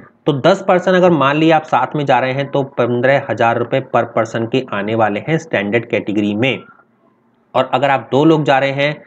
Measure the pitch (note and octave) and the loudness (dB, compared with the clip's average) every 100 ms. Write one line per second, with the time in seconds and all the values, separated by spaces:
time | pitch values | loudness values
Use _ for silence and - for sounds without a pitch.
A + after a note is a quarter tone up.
0 | - _ - C#3 D#3 F#3+ F#3+ F3+ F#3 F#3 | -20 _ -4 0 2 2 0 0 2 2
1 | F3+ D#3 C3+ D3+ D#3+ D#3 - B2 - D#3 | 4 4 2 2 2 2 2 -2 -2 -2
2 | C#3 B2 B2+ C3 C3+ C#3+ C3 - A#2+ B2 | 0 0 0 -4 -4 -4 -4 -2 -2 0
3 | B2+ C#3 C3+ A2 A#2 A#2 A#2+ C3+ C3 A#2 | 2 2 0 0 0 0 -2 -4 -2 -2
4 | A#2 - F3+ A#2 A2+ C3 C3 G#2 G2+ A2+ | -2 -2 -4 -4 -2 -4 -4 -6 -2 0
5 | G#2+ G2+ D3+ D#3 - G#2+ G2+ A#2 A2+ G#2+ | 0 -2 -4 -4 -2 -4 0 -2 -2 -4
6 | G#2+ G#2 G#2 G#2 C3 F#2+ - - _ _ | -2 -2 -2 0 -2 -2 -10 -20 _ _
7 | _ _ _ _ _ B2+ C3 B2+ C#3 C3+ | _ _ _ _ _ -2 -2 0 0 0
8 | A#2 C3+ D#3+ D#3 C#3+ C3+ C#3 C3+ D3 D3+ | 0 2 4 4 2 0 0 -2 -4 -4